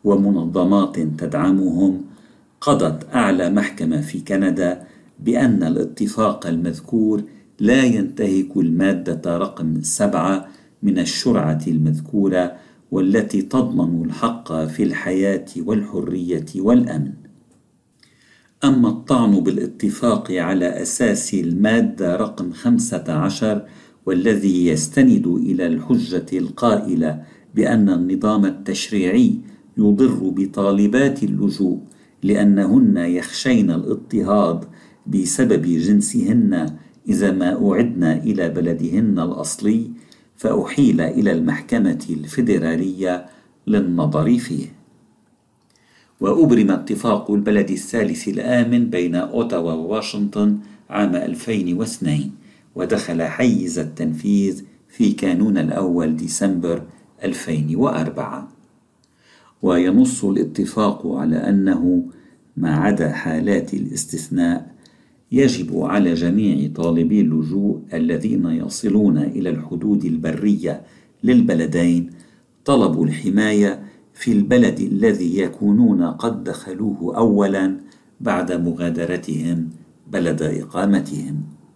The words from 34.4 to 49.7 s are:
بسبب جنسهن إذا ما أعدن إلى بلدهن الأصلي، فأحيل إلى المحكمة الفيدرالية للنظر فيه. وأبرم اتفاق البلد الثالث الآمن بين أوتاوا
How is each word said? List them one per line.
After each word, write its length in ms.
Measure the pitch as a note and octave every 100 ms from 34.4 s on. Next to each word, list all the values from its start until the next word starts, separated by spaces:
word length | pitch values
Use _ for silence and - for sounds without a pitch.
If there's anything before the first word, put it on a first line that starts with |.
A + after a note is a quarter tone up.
| E2+ E2+ - - - _ -
بسبب 540 | G2 F2+ - - -
جنسهن 1120 | E2+ E2 F2+ G#2 - - G2 A#2 G2+ F2 D#2 D#2 - _ -
إذا 220 | G2+ G2+
ما 400 | F#2+ F2+ - G2+
أعدن 320 | F#2 A#2+ F2+
إلى 460 | D#2+ D#2+ A#2 F#2+ E2+
بلدهن 720 | D#2+ E2+ E2 D#2+ F2+ A2+ F2+
الأصلي، 720 | E2 - - - G#2 A2+ A#2 - - _ _ -
فأحيل 680 | A2+ G#2+ - - C3 E2
إلى 300 | D#2+ - G2+
المحكمة 760 | E2 D#2+ - - A#2 F#2+ D#2+ -
الفيدرالية 1160 | D#2 D2 - A#2+ F2+ D#2+ E2 F#2+ F#2 F#2 F2+ - - _ _ -
للنظر 720 | G#2 F2+ E2+ D2+ D#2 F2 A#2+
فيه. 280 | - E2 - - _ _ _ _ _ _ _ _ _ _ _ _ _ _
وأبرم 520 | F#2+ - D3+ A2+ G2
اتفاق 600 | - - G#2 A#2 G#2 -
البلد 400 | G#2 G2+ G#2 G2
الثالث 560 | F#2 - A#2 G2+ E2 -
الآمن 600 | - B2 B2 A#2 A#2+ A#2
بين 260 | F2+ F2 F2
أوتاوا 560 | - A2+ - F2+ E2+